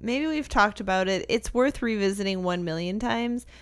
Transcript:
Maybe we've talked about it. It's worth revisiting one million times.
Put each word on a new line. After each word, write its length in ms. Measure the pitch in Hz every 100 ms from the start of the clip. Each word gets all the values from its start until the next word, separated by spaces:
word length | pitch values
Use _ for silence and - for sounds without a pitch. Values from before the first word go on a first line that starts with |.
Maybe 260 | 220 262 311
we've 220 | 311 285
talked 300 | 262 208 208
about 260 | 196 185 190
it. 180 | 190 -
It's 240 | 226 -
worth 280 | 240 262 -
revisiting 640 | 233 214 196 196 196 185
one 200 | 180 175 170
million 340 | 160 175 202
times. 460 | 240 233 240 240 - -